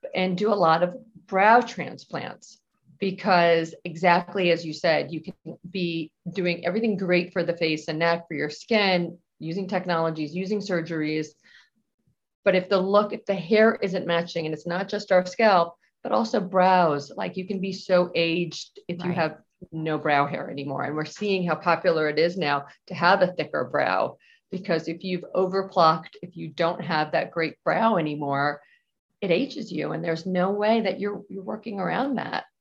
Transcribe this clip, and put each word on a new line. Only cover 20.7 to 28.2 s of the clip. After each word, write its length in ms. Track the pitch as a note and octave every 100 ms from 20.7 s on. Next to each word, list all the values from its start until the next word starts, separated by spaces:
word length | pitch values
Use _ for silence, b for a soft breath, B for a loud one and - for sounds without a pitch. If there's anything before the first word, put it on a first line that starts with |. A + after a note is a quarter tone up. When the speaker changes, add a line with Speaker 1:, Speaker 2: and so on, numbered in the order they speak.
| C#3
Speaker 1:
And 120 | C3+ D3+
we're 80 |
seeing 420 | D3+ - G#3 F#3+ F3
how 100 | D#3
popular 520 | F3+ E3 F#3 E3 D3+
it 100 | D3+
is 200 | E3+ F#3
now 280 | D3+ C#3+ - B -
to 80 |
have 260 | D#3+ E3+ G3
a 120 | F3+
thicker 300 | F3+ - D3+
brow, 520 | C3+ - A#2+ F#2 A2+ - b b _
because 380 | F#3+ F#3 E3 E3
if 160 | E3+
you've 220 | F#3+ F3+ -
overplucked, 840 | - F#3+ F#3+ F#3+ G3 E3 E3+ - -
if 160 | F3 E3+
you 100 | D#3+
don't 340 | C#3 E3 -
have 300 | C#3+ D#3+ D3+
that 180 | D#3+ -
great 320 | - D#3+ -
brow 340 | - D#3+ A3+ G3+
anymore, 640 | D#3 D3